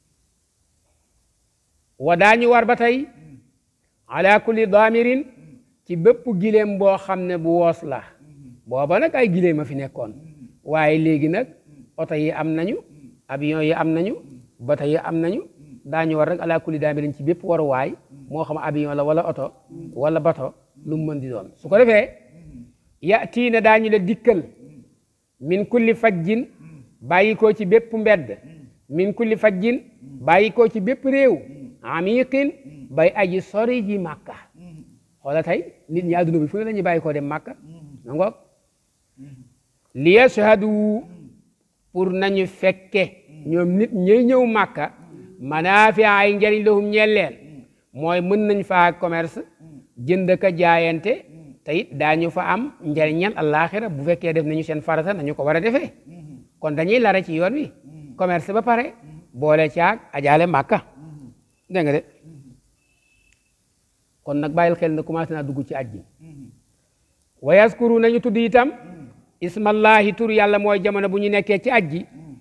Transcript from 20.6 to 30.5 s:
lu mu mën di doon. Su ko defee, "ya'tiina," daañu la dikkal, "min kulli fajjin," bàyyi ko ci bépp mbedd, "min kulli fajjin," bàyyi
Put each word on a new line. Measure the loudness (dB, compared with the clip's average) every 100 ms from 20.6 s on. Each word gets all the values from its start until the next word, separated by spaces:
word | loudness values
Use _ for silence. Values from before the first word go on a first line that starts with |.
| _ _ -8
lu | -6
mu | -6
mën | -8
di | -10
doon. | -12 -14 _
Su | -2
ko | 4
defee, | 4 4 0 -8 _ -20 -20 -20 -20 _ _ _
"ya'tiina," | -2 0 0 -4 0 2
daañu | 4 4 4
la | 0
dikkal, | 0 -2 2 0 -2 -16 -20 -20 -20 _ _ _ _ _
"min | -4 -4 0
kulli | 0 0
fajjin," | 2 0 0 -2 -2 -4 -14 -20 -20 -20 _
bàyyi | -2 2 2 4
ko | 2
ci | 2 2
bépp | 2 2
mbedd, | -2 2 2 0 -12 -16 -20 -20 _ -10
"min | -4 -2
kulli | -2 -2 2
fajjin," | 0 0 -2 -2 -6 _
bàyyi | -20 -8 2 4 4